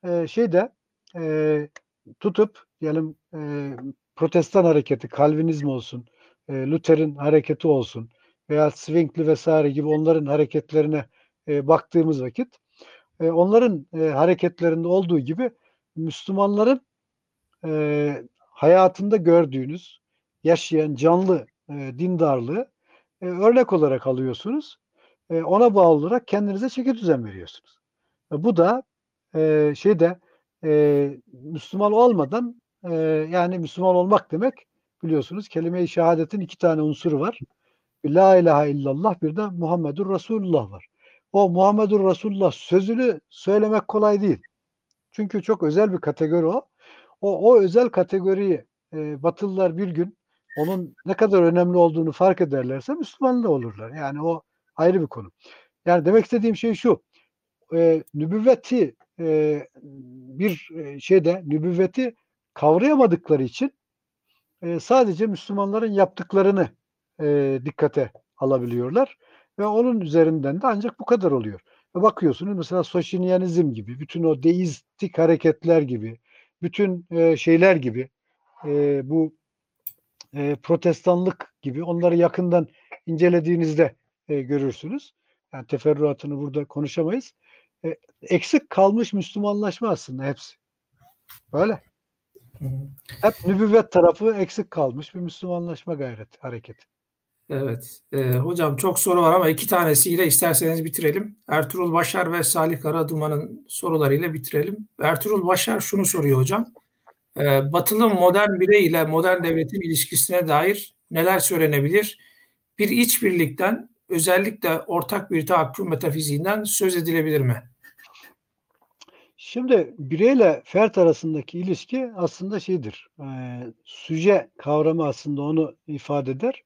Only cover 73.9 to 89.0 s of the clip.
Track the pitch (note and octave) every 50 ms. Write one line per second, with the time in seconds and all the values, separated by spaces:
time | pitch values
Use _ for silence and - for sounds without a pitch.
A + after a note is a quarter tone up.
73.9 | B2 C3+ D3+ - - E3+ E3+ D#3+ D3+ C3 C3 E3 E3+ F3+ F#3 E3+ C#3 - _ _
74.9 | _ _ - F3+ - - E3 E3 E3 - - D#3+ D3+ _ - E3 E3+ D#3+ D3 B2+
75.9 | B2+ A2+ G#2+ A2+ A2+ A#2 _ _ _ _ _ _ _ _ E3+ F3 F3 - G3+ F#3+
76.9 | F#3 F3 E3+ _ E3+ E3 E3 E3 D#3+ C#3 - E3 E3 E3 F3 F#3+ F#3 D#3+ B2+ B2
77.9 | A2 A#2+ C3 - _ _ _ _ _ _ _ _ _ _ - D3+ D3 D3 C#3+ C#3+
78.9 | C#3+ C#3 C3 C3+ D3+ E3 D#3+ D#3 D#3 _ _ _ _ _ _ _ _ _ _ -
79.9 | _ _ _ _ _ _ - _ - C#3+ C#3+ C#3+ D3 - _ - E3+ E3+ - F3
80.9 | D#3 - _ F#3 F3 F3 F3+ F#3+ F3+ _ - _ _ _ _ C#3 B2 D3 E3+ E3+
81.9 | E3+ E3+ E3+ F3 E3+ E3+ E3+ E3+ - - F3+ F3 E3+ F3 D#3+ - _ _ _ _
82.9 | - - _ - E3 D#3 F3 F3+ F3 F3 D#3 E3 F3 E3+ E3 D#3 D3+ D3+ E3 C3+
83.9 | - _ _ _ _ _ _ - D3+ C#3+ C3 B2 D3 C#3+ C#3 C3+ A#2+ - - D#3
84.9 | A3+ C#4+ - _ _ _ _ _ _ _ _ _ - C3+ A#2+ _ - C#3+ - D3+
85.9 | D3+ C#3+ D3+ D3 C#3 _ - C#3+ C#3+ C3+ D3 C#3+ C3 D3 C#3+ _ - D3 D3 C#3
86.9 | - E3+ D#3+ D#3+ G3+ C4 - - _ _ _ _ _ _ _ _ _ _ - E3
87.9 | D#3+ _ _ _ _ _ - - F3+ F#3 - - - D4 - _ - - F#3+ G3
88.9 | G#3 A3+